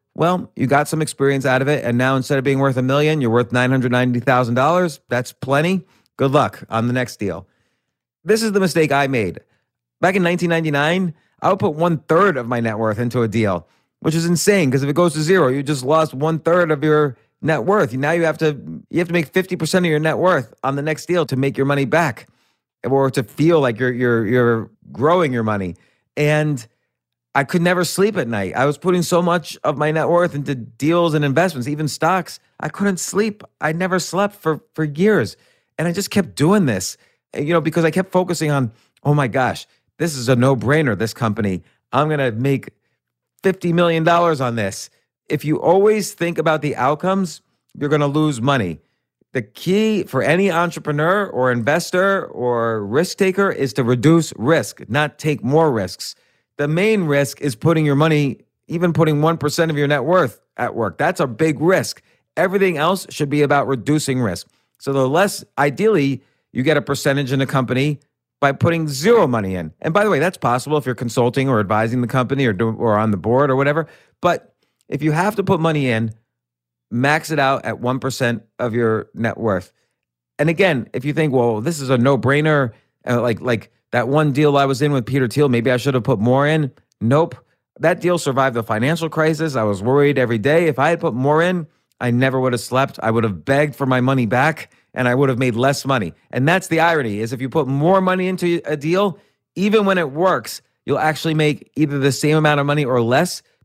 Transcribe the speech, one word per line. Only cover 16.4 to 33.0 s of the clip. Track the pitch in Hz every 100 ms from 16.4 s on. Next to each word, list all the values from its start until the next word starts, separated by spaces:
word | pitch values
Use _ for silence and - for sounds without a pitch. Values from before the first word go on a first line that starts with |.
third | - 175 170
of | 151
your | 151 151 147 120 _ _
net | 139 151
worth. | 117 208 143
Now | 127 147
you | 170
have | 165 156
to, | 160 139 - - -
you | 156
have | 170
to |
make | 175 160
fifty | 190 185
percent | 185 160 190
of | 175
your | 151
net | 156 123
worth | 175 165 113 -
on | 131
the | 139
next | 147 151 -
deal | 175 147
to | 131
make | 139 131
your | 135
money | 143
back | 135 156 160 110 - _ _ _ _ _ -
or | 135 135
to | 135
feel | 113 - 156 165
like | 135 110
you're, | 127
you're, | 120 123 117 104
you're | 127 120 113 101 _ -
growing | 85 143 180 156
your | 127
money. | 110 104 92 85 _ _ _ -
And | 147 151 151 139 - _ _ _ _ _ _
I | 135
could | 139 180
never | 175 180
sleep | 170 - 202 208
at | 120
night. | 110 95
I | -
was | 139 147
putting | 185 180
so | 170 175
much | 175 175 147 -
of | - 143
my | 151
net | 160 135
worth | 175 175
into | 147 143
deals | 135 113 - 147 175 170
and | 151
investments, | 147 135 185 147 120
even | 147 151
stocks. | - 160 185 165 - _ _
I | 151
couldn't | - 202
sleep. | 180